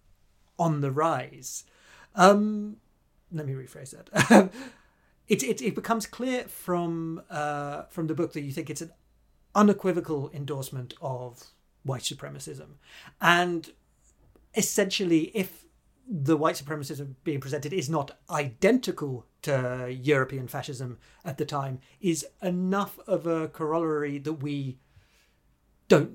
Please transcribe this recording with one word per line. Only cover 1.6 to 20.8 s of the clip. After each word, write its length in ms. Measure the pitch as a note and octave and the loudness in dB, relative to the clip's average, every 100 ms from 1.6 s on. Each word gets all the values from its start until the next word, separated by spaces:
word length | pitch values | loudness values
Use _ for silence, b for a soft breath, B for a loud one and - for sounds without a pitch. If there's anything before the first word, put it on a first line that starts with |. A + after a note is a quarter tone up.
| - B B B B G#3 | -16 B B B B 8
Um, 640 | F#3 G3+ G#3+ G#3+ G#3 G#3 _ _ _ _ - | 8 8 4 -2 -6 -12 _ _ _ _ -12
let 140 | D#3+ C#3+ | -8 -6
me 80 | |
rephrase 380 | C3+ B2+ - C3+ | -8 -10 -16 -18
that. 600 | - - - - A3 F#3+ B3 | -18 -4 0 8 8 8 0
<laughs> 60 | C4 B B B B B - | -16 B B B B B 0
It, 140 | G#3 | 0
it, 180 | C4 A3 | 2 -2
it 140 | A#3 | -2
becomes 320 | G#3 - A3+ - | -4 -2 -2 -2
clear 380 | - B3+ B3 | -6 -4 -4
from, 760 | - - - F3 E3+ E3 E3 E3 - | -6 -12 -2 -2 0 -4 -6 -8 -10
uh, 540 | D#3+ D3 D3 C#3+ D3 - | -6 -4 -4 -6 -10 -10
from 160 | - D#3+ | -6 -4
the 80 | |
book 200 | D#3 D#3+ | -2 -2
that 80 | D#3 | -4
you 100 | C#3+ | -8
think 180 | C#3 D3+ | -8 -8
it's 140 | D3 | -10
an 80 | E3 _ _ _ _ _ _ G3+ | -12 _ _ _ _ _ _ 6
unequivocal 760 | G#3 G3+ F#3+ F3 D#3+ D3 C#3 D3 | 6 6 2 0 -2 -4 -4 -8
endorsement 580 | C#3+ C#3 B2+ C3+ B2 - | -6 -6 -6 -10 -10 -10
of 440 | D3+ B2 B2 A#2 - _ _ _ | -8 -8 -10 -16 -20 _ _ _
white 220 | C3+ B2+ | -6 -4
supremacism. 760 | - C#3 D3 C#3+ D#3 C3+ D3+ C#3+ B B B B | -6 -8 -12 -12 -14 -14 -16 -20 B B B B
And 520 | E3+ F3 F3 E3+ - - _ _ _ _ _ _ _ - | 4 6 4 -2 -6 -20 _ _ _ _ _ _ _ -4
essentially, 760 | - - G3 - F#3 E3 D#3+ | -2 0 0 0 4 4 2
if 320 | G#3+ F#3 - - _ _ _ C4 | -2 -4 -6 -20 _ _ _ -8
the 300 | F3 C#3 D#3 | -4 2 4
white 240 | D#3+ F3+ | 2 0
supremacism 520 | C#3 D3+ C#3+ C#3 C#3 C3 | -6 -8 -6 -10 -12 -10
being 160 | - C#3 | -4 -4
presented 320 | C3+ D3 C#3+ | -4 -6 -4
is 160 | F#3+ C#3 | -4 0
not 300 | D#3+ C3+ - - | -2 -2 -8 -6
identical 960 | D3+ C#3 - F#3+ B3+ G3 - D3 B2+ - _ | -4 -4 2 4 4 2 -4 -4 -6 -10 _
to 460 | D3+ C3+ B2+ B2+ B2 C3 | -2 0 0 -4 -8 -4
European 480 | C3 C#3 C3 C3+ B2 | 4 4 4 -2 -8
fascism 520 | C#3 C3+ B2+ | -8 -8 -8